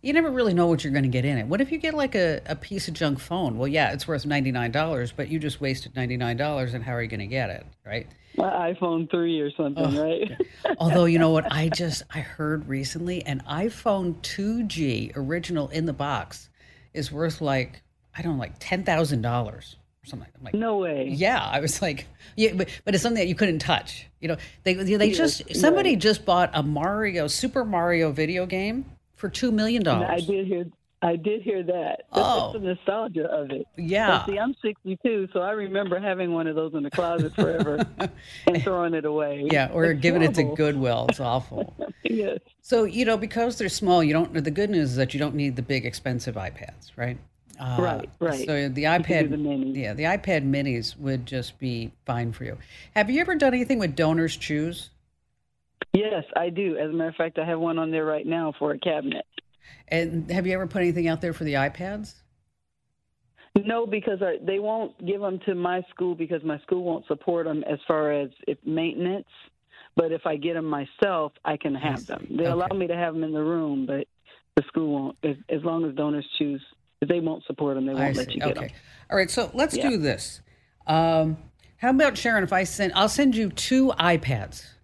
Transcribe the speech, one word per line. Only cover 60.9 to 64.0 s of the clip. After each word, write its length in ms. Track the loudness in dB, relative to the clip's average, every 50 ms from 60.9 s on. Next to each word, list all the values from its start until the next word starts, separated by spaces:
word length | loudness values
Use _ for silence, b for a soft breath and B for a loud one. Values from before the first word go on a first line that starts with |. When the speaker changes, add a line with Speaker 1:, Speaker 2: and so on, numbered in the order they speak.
| 2 2 2
Speaker 1:
out 140 | 0 0 0
there 120 | -2 -4 -4
for 100 | -4 -4
the 100 | 0 2
iPads? 600 | 2 2 0 -2 -6 -8 -8 -6 -8 -10 -12 -16 _ _ _ _ _ _ _ _ _ _ _ _ _ _ _ _ _ _ _ _ _ _ _ _ b b b b 0 0
Speaker 2:
No, 200 | 2 -2 -2 -2
because 360 | -2 -4 -4